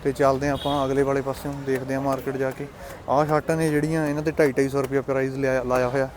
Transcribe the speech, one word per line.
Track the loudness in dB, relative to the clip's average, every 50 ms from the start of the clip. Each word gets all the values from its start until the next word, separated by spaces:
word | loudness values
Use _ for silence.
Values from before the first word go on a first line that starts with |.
| -2
ਤੇ | -4
ਚੱਲਦੇ | 0 4 4 4 4 4 0
ਹਾਂ | -2 -2
ਆਪਾਂ | -2 -2 -2 0 0 0
ਅਗਲੇ | 0 2 2 2
ਵਾਲੇ | 2 2 0
ਪਾਸਿਓਂ, | -2 -4 -6 -6 -6 -8 -8 -6 -4
ਦੇਖਦੇ | -2 -2 -2 -2 -2 -4
ਹਾਂ | -2
ਮਾਰਕੀਟ | 0 -2 -2 -2 -2 -6 -4
ਜਾ | -2 -2 -4
ਕੇ। | -4 -6 -12 -12 -12 -16 -16 -14 -14 -14 -2 2
ਆਹ | 2 2 4
ਸ਼ਰਟਾਂ | 4 2 0 2 0 0
ਨੇ | 2 2 2
ਜਿਹੜੀਆਂ | 2 2 0 0 0 0 0
ਇਹਨਾਂ | 0 -2 0 -2
'ਤੇ | -2
ਢਾਈ, | 2 4 2 4
ਢਾਈ | 4 2 0 2
ਸੌ | 2 -2
ਰੁਪਇਆ | -2 0 -2 -2 -2
ਪ੍ਰਾਈਸ | 0 -2 0 0 -2 -2
ਲਿਆ, | -2 0 0 0 0 0
ਲਾਇਆ | 2 2 2 2 2
ਹੋਇਆ। | 2 0 -2 -2 -4